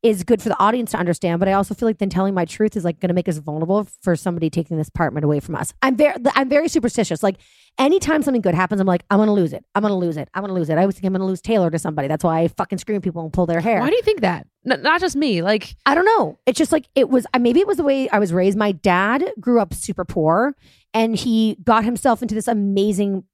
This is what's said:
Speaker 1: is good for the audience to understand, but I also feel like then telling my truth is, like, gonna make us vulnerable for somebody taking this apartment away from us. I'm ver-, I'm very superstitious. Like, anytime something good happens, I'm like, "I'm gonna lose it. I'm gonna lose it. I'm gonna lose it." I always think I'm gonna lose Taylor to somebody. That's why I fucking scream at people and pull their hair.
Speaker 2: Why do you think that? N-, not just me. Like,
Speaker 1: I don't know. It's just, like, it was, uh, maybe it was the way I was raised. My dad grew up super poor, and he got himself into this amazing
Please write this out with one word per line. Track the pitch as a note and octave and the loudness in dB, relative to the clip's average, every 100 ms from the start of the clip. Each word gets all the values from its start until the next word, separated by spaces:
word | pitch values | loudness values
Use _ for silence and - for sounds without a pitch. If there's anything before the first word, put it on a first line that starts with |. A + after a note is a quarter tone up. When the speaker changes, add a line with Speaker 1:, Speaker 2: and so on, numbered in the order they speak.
Speaker 1:
is | A#3 G#3 | 2 0
good | F3+ A3+ | 0 0
for | A3+ | 0
the | - | 0
audience | G3+ A#3+ A#3 | 0 0 -4
to | A3 | -4
understand, | F3 E3+ F#3 E3+ | -2 -2 0 0
but | F#3+ | 2
I | |
also | G3 G3 | 0 0
feel | G3+ A#3 | -2 -2
like | A3 | -2
then | G3 | -2
telling | F3+ F#3+ | 0 0
my | G3 E3 | 0 -4
truth | - G#3+ G#3+ | -2 -2 -2
is, | |
like, | E3+ E3 | -4 -4
gonna | F3+ | -2
make | F3+ F3 | 0 0
us | D#3 | -4
vulnerable | D3+ D3+ E3 G3 G3+ - | -6 -6 0 0 -2 -6
for | - E3+ | -2 0
somebody | - E3+ D#3+ | 0 -2 -2
taking | - D#3 D#3+ | -2 -4 -4
this | D#3 | -6
apartment | - D#3+ D3 | -2 -2 0
away | D3 D3 | 0 0
from | - | -2
us. | E3+ D3+ - | -8 -8 -2
I'm | C4 A#3+ | -2 2
ver-, | D4 F#4+ B3 | 2 2 0
I'm | C4+ C4+ | 0 2
very | C#4+ D#4+ | 0 2
superstitious. | D#4+ A3+ - A3 D#3+ | -2 -2 -2 -4 0
Like, | G3+ F#3+ _ _ _ - | -2 -4 _ _ _ -2
anytime | C4+ F#4+ D#4+ D#4 | 2 2 2 0
something | C#4+ B3+ | 2 0
good | G3 | 2
happens, | E3 F#3 G#3 | 0 0 0
I'm | F#3+ | 2
like, | F3+ - | 0 2
"I'm | G3+ | 2
gonna | G#3+ | 4
lose | G#3 E3 | 2 0
it. | - _ | -2 _
I'm | G3 | -2
gonna | G#3+ G3 | 0 0
lose | F3 D#3 | -2 -4
it. | C3+ | -8
I'm | F3+ | -8
gonna | G3+ | -6
lose | F#3 D#3 | -4 0
it." | D#3 | 2
I | |
always | G3 | 2
think | F#3+ | 0
I'm | F#3+ | -2
gonna | F#3+ F#3+ | -2 -2
lose | F#3 | -4
Taylor | - A3 F3 | 0 2 2
to | D#3+ | 0
somebody. | E3 D3+ C#3 | -4 -4 -4
That's | D#3 | -2
why | F3 D#3+ | 0 0
I | E3 | 0
fucking | - F3+ F#3 | -2 -6 -6
scream | - G#3 | -4 -4
at | |
people | F#3 E3+ | -4 -6
and | D#3+ | -6
pull | E3 F3 | -2 0
their | E3+ | 0
hair. | F3 G#3+ | 0 0
Speaker 2:
Why | B3+ | 2
do | A4+ | 0
you | |
think | A4 G#4 | 0 0
that? | G#3 E3+ - _ | 0 -2 -10 _
N-, | A#3+ C4 | -4 0
not | C4+ E4 | 2 2
just | F4+ C#4 | 0 0
me. | D4 F#3 | 0 0
Like, | F3 G#3+ - - | 0 -2 -2 -4
Speaker 1:
I | - | 0
don't | C#4+ F#4+ | 2 4
know. | A4+ G3 - - | 2 0 -2 -2
It's | - | 0
just, | D#4+ | 2
like, | D#4 - | 0 0
it | - B3+ | 0 2
was, | B3+ - | 2 0
uh, | B3+ | 0
maybe | A#3+ B3+ | 2 2
it | G4 | 2
was | F4 | 0
the | |
way | D4 C4+ C4 | 0 0 2
I | G#3 | 0
was | G3+ | 2
raised. | E3+ F#3 G3+ | 2 2 2
My | G#3 | 0
dad | F3+ G3 F3+ G3+ B3+ F4+ A#3 | 0 2 2 2 0 -2 -4
grew | G#3 A#3+ | 0 2
up | G3 | 0
super | - - G3 F3 | -4 -10 -8 -6
poor, | - D#3 E3+ B3+ C#4 _ _ _ | -2 2 2 0 -4 _ _ _
and | A3 A3+ | 0 0
he | A3+ B3+ A3 A3 G#3 | 0 0 2 2 0
got | F#3+ A3+ | 0 2
himself | A3 A#3+ C4+ A3+ | 2 -2 0 0
into | A#3+ | -2
this | G#3+ A3 | -4 -2
amazing | A3+ G3+ G3 G3+ F#3+ G3+ G3 F3+ | -2 0 0 0 0 -2 -2 -8